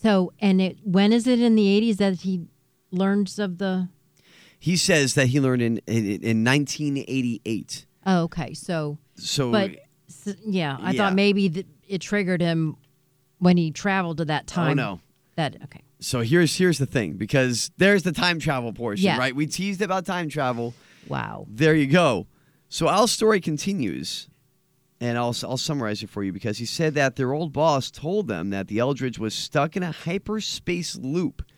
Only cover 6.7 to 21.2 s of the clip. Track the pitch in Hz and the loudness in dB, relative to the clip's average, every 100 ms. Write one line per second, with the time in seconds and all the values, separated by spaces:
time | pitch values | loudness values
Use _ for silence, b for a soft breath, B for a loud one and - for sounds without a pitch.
6.7 | - 147 139 - 131 123 117 110 110 - | -4 -4 -4 -4 -4 -2 -4 -6 -6 -8
7.7 | - - _ 196 180 170 - 135 156 - | -16 -18 _ 0 0 0 -4 -8 -10 -6
8.7 | 165 151 147 _ - - - 127 110 95 | -4 -4 -8 _ -14 -6 -2 0 2 0
9.7 | - _ _ _ - 208 196 220 185 151 | -6 _ _ _ -14 -12 -10 -4 -2 -2
10.7 | 135 180 190 196 190 202 202 196 160 185 | -2 -2 0 2 4 4 4 2 0 -8
11.7 | _ - 190 - 208 185 180 170 165 156 | _ -8 -8 -2 -2 0 0 0 0 -2
12.7 | - _ _ _ _ _ _ 180 175 160 | -6 _ _ _ _ _ _ 4 4 2
13.7 | - 208 190 175 156 156 147 - 180 160 | -4 -4 -2 -2 -4 -4 -4 -4 -2 0
14.7 | 139 110 90 - _ _ - 143 139 147 | 0 -2 -8 -16 _ _ -6 -6 -8 -18
15.7 | - _ _ - 123 113 170 165 - 185 | -20 _ _ -6 -4 2 4 4 2 2
16.7 | 151 131 131 92 92 104 139 127 117 - | 2 0 -2 -2 -4 0 2 2 0 -4
17.7 | - 185 202 185 160 175 165 143 131 117 | 2 4 4 2 0 0 0 -2 -2 -4
18.7 | 107 120 104 190 139 131 131 156 - 196 | -6 -4 0 2 2 0 -2 -4 -4 -4
19.7 | 185 196 190 180 180 160 147 131 117 117 | -4 -2 -2 -2 -4 -4 -2 -2 -2 -6
20.7 | 117 b b - 135 | -8 b b -10 -8